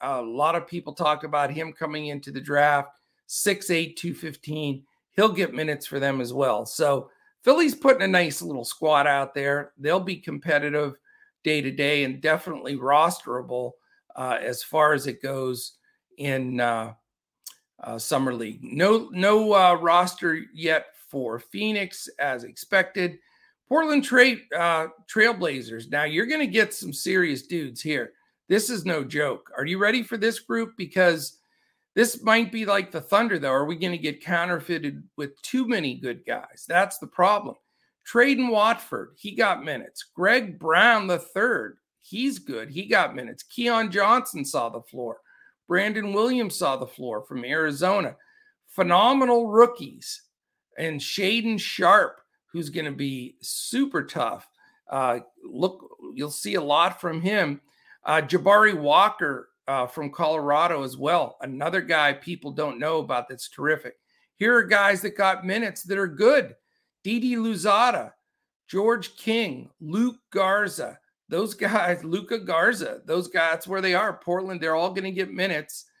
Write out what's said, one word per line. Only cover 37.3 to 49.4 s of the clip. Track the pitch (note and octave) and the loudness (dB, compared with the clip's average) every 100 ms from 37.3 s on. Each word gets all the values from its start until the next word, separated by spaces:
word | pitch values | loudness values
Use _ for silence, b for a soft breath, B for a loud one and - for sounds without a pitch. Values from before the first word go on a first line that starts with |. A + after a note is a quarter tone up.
| G#3 - - _ _ _ _ - | 2 -2 -14 _ _ _ _ -2
Traden | A#3 C4+ B3+ B3 | 2 4 4 2
Watford, | G#3+ G#3+ A#3 - A2+ - _ | 2 2 0 -4 -10 -10 _
he | - | -10
got | G3+ G#3 E3 | 0 0 0
minutes. | D3 B2+ - - - | -4 -8 -10 -18 -18
Greg | - F#3 B3+ G#3 D#3 | -2 2 2 0 -6
Brown | D#3 E3+ A3+ A3 F#3+ | 2 6 6 4 0
the | E3+ | -4
third, | - F#3+ A#3+ F3+ G#2 - _ _ | -4 -2 0 -2 -6 -14 _ _
he's | _ G3+ C4+ G3 | _ -6 -4 -4
good. | - A#2 B2+ | -8 -10 -8
He | D3 G3+ | -10 0
got | G#3 D3+ B2+ | 2 2 -4
minutes. | A#2 - | -12 -14
Keon | - - A#3+ A3+ G#3+ | -14 -4 0 0 0
Johnson | F#3+ G3+ B3 - E3 C3+ | 2 4 4 2 -8 -4
saw | C#3 A#2 | -4 -4
the | A2+ | -6
floor. | - B2+ A#2 - b b b b - | -14 -10 -10 -10 b b b b -2
Brandon | F3+ G#3 A3 G#3 | 0 0 -2 -2
Williams | G3+ A#3 B3+ G#3 - | 0 2 0 -2 -2
saw | D#3+ C3 | -2 -2
the | B2 | -6
floor | - B2+ G#2+ | -10 -8 -8
from | - C3+ B2 | -8 -10 -4
Arizona. | D#3 D#3 C#3 F3+ G3+ C3+ - b b b b _ | -2 -2 0 0 0 -2 -8 b b b b _
Phenomenal | - F3 F3 A#3 C#4 B3 A#3+ | -4 2 6 6 4 4 2